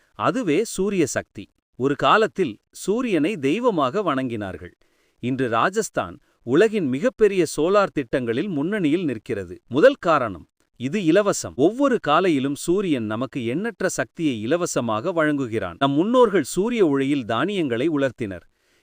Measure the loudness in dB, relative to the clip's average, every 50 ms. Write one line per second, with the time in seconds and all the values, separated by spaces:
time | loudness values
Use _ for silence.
0 | _ _ _ -2 -2 0 0 0 0 0 2 0 0 -2 -2 -2 -2 0 0 0
1 | 0 0 -2 -6 -6 _ -14 -18 -18 -18 _ _ _ _ _ -2 -2 -2 0 2
2 | 2 4 4 4 2 0 0 -2 -4 -4 -4 -10 _ _ -18 -10 -4 -2 -2 -2
3 | 0 0 0 2 2 0 -2 0 0 0 0 2 0 0 2 2 0 0 0 -2
4 | -2 0 -2 -2 -2 -4 -4 -6 -6 -8 -10 -10 -14 -16 -18 _ _ _ _ _
5 | _ _ _ -8 -6 -4 -2 -2 -2 0 2 2 2 2 0 -2 -4 -4 -4 -6
6 | -6 -6 -10 -16 _ _ _ _ -4 0 4 4 4 4 2 0 -2 -2 -2 0
7 | -2 -2 0 2 2 2 4 2 0 0 0 -2 0 2 4 2 2 2 -2 -4
8 | -4 -2 -2 -2 -2 -2 -2 -2 -2 -4 -4 -4 -2 -2 -2 0 0 0 0 0
9 | -2 -2 -4 -6 -6 -6 -6 -6 -6 -10 -12 -18 _ -4 0 4 4 4 4 2
10 | 0 0 0 0 0 -2 -6 -10 -16 _ _ _ _ _ _ -8 -8 -4 -4 -2
11 | 2 4 4 4 4 2 0 -2 -4 -6 0 2 2 2 2 2 0 2 2 0
12 | 0 2 2 2 4 2 2 2 0 -2 -4 -4 -2 0 0 0 2 0 -2 -2
13 | -2 -4 -4 -4 -6 -6 -6 -6 -4 -4 -4 -4 -4 -6 -6 -4 -4 -4 -2 -2
14 | -6 -6 _ -4 -2 -2 -2 -2 -2 -2 0 0 -2 -2 -2 -2 -2 -2 -2 -2
15 | -2 -2 0 0 2 2 0 0 -2 -2 -2 -4 -4 -4 -4 -2 0 0 2 2
16 | 2 4 6 6 6 6 4 0 0 0 -2 -2 -2 0 2 2 2 4 4 2
17 | 2 0 0 -2 -2 -2 -2 0 0 -2 -2 -2 -2 -2 -2 0 0 0 0 0
18 | 0 -2 -2 -4 -8 -8 -8 -12 -16 _ _ _ _ _ _ _